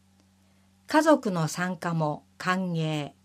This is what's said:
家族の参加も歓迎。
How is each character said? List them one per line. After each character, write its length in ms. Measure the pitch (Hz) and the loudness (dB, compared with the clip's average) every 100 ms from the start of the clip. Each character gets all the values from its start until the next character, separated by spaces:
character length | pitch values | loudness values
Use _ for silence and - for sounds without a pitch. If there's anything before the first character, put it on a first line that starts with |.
| _ _ _ _ _ _ _ _ - | _ _ _ _ _ _ _ _ 0
家 140 | 302 | 2
族 280 | 320 294 226 | 6 4 4
の 160 | 175 156 | -2 -2
参 300 | - 180 180 | -2 -4 -4
加 180 | 175 | -4
も 300 | 165 151 147 - - | -2 -2 -4 -10 -8
歓 340 | 185 185 185 | -2 -2 -2
迎。 400 | 165 156 151 143 - | -2 -2 -4 -6 -12